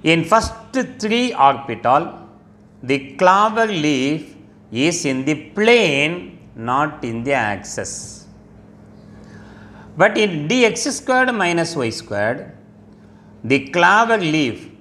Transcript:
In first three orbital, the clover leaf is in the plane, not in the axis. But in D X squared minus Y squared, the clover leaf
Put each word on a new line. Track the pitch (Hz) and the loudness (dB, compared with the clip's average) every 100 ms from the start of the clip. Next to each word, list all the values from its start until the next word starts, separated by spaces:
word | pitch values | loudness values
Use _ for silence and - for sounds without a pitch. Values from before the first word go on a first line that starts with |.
In | 160 165 | 4 2
first | 160 196 - - - | 4 2 2 -10 -6
three | 262 - - 214 233 247 | -4 -4 -6 -2 0 -2
orbital, | - 135 123 - 110 117 139 170 - - - - - - - | 2 2 2 -6 -4 2 2 0 -12 -20 -20 -20 -20 -20 -16
the | 123 139 135 - | -4 -4 -4 2
clover | 180 196 214 214 226 | 4 4 2 0 0
leaf | 185 151 135 135 156 - - - - - | 0 0 0 0 -4 -8 -20 -20 -20 -10
is | 113 151 165 143 | -2 0 0 -4
in | 131 135 | -2 -2
the | 151 - | -4 -6
plane, | - 220 240 185 139 151 175 202 - - - | 0 4 4 4 0 -2 -4 -12 -20 -20 -10
not | 113 131 151 147 | -4 -2 -2 -4
in | 120 113 | -8 -6
the | 123 | -2
axis. | 135 107 101 - - 95 - - - - - - - - - - - - - - - - - - - - - | -2 -2 -4 -8 -10 -10 -12 -14 -18 -20 -20 -20 -20 -20 -20 -20 -20 -20 -20 -20 -20 -20 -20 -20 -20 -16 2
But | 196 220 | 2 4
in | 214 160 151 | 0 -2 0
D | 254 233 | 2 2
X | - | 2
squared | 294 - - 254 254 233 | -6 -6 -2 0 2 0
minus | 180 170 165 151 | 0 0 -2 -2
Y | 117 | -4
squared, | - - 101 107 139 - - - - - - - - - - | -4 -8 -2 -2 -2 -8 -20 -20 -20 -20 -20 -20 -20 -20 -14
the | 113 139 139 | 0 0 2
clover | 175 175 208 233 226 | 2 4 4 4 2
leaf | 165 156 131 104 - - | 2 0 0 -4 -14 -20